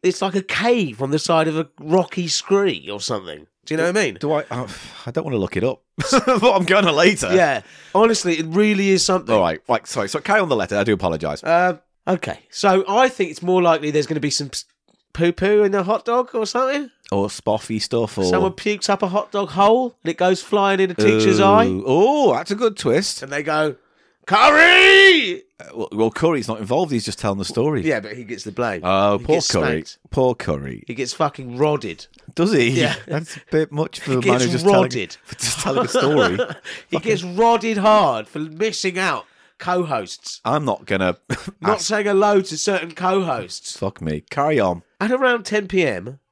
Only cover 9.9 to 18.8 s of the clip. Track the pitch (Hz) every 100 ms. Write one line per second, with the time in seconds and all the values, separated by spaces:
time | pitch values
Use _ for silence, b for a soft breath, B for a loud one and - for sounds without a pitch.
9.9 | 127 101 151 - 208 180 120 92 101 101
10.9 | 101 92 80 80 76 - 170 185 175 _
11.9 | _ - 180 - - _ - 202 190 190
12.9 | 208 262 254 180 151 175 185 175 160 151
13.9 | 151 139 151 143 - 143 - - _ _
14.9 | _ _ - 170 170 190 208 202 202 180
15.9 | 220 - 240 247 247 214 240 262 285 277
16.9 | _ - 98 101 - - 107 - 110 -
17.9 | 120 110 - 92 131 190 185 208 208